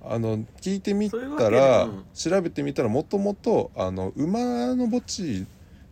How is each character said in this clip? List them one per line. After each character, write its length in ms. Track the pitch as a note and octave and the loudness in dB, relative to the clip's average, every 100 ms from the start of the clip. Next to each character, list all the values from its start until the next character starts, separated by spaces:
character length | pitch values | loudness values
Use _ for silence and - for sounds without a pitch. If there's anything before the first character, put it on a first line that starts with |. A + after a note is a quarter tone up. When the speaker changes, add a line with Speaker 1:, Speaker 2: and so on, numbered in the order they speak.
Speaker 1:
あ、 100 | - A2+ | -6 -4
あ 40 | |
の、 200 | A2+ A2 A#2 - | -2 -2 -6 -8
聞 140 | F#3+ G3 | -4 -4
い 60 | |
て 120 | G3+ | -2
み 160 | G3+ G#3 | 0 0
た 80 | A3 | -4
ら、 40 | |
Speaker 2:
そ 60 | C4 | -6
う 20 | |
い 20 | |
う 40 | D4 | 0
わ 140 | A2 | 4
け 20 | |
で、 80 | A#2 | 6
う 20 | C3+ A2+ F#2 G2 | 8 6 4 -4
ん。 60 | F#2+ | -14
Speaker 1:
調 280 | - D#3+ F#3+ | -6 0 0
べ 80 | E3+ | 0
て 140 | - | -4
み 100 | C#3+ | -4
た 100 | C#3+ | -2
ら、 60 | B2 | 0
元 280 | A#2 D#3+ G3+ | 0 -2 -2
々、 520 | G3+ G3+ - F3 - - | -2 -2 0 0 0 -4
あ 140 | F#2+ | -4
の、 180 | F#2 F#2+ - | -2 -6 -2
馬 580 | D3+ A3 B3 A#3+ B3 B3+ | -2 0 -2 -2 -2 0
の 120 | B3 | 0
墓 140 | B3 | -2
地 460 | - - E3+ F#2+ F#2+ - - - - | -4 -8 -4 -4 -6 -14 -20 -20 -20